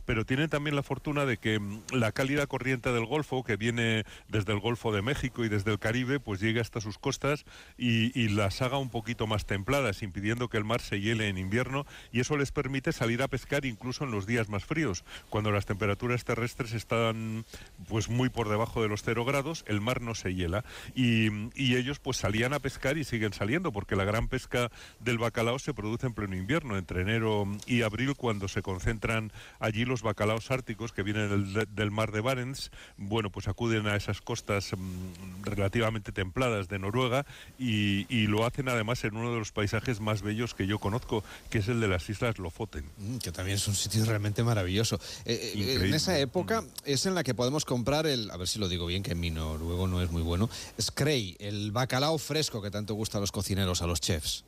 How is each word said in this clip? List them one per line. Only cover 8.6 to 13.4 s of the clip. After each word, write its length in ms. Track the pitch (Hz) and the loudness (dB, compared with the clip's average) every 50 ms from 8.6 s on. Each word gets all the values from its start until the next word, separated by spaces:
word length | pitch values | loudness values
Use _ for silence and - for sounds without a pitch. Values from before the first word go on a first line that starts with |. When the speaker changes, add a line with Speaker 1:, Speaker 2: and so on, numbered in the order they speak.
Speaker 1:
haga 160 | 135 123 131 139 | 0 0 0 0
un 120 | 135 123 | -2 -2
poquito 360 | 120 117 107 113 120 - 113 | -4 -4 -4 -4 -4 -2 0
más 200 | 107 110 98 - | 0 0 0 0
templadas, 560 | - 107 95 95 - 139 143 131 107 95 - - | 0 -2 -2 0 2 2 2 2 2 0 -2 -6
impidiendo 440 | 98 87 104 98 104 117 120 123 - | -6 -6 -2 0 0 0 0 -2 0
que 100 | - 110 | 0 -2
el 60 | 104 | 0
mar 160 | 107 117 120 | 2 0 0
se 200 | - - 107 101 | 0 -2 -2 0
hiele 280 | 98 110 117 110 110 101 | 0 0 0 2 0 0
en 100 | 95 92 | 0 -2
invierno, 480 | 92 92 104 123 127 120 135 143 143 - - - - - | -2 0 0 0 0 0 -2 -4 -4 -6 -12 -18 -16 -4
y 80 | - 120 | -2 0
eso 160 | 127 - 156 | 0 2 2
les 140 | 143 139 - | 0 0 0
permite 400 | - 151 135 131 139 139 - 165 | 0 -2 -2 -2 -2 -2 0 -2
salir 300 | 147 - 120 117 117 117 | 0 0 0 2 2 2
a 60 | 135 131 | 0 0
pescar 360 | 139 123 | -2 -4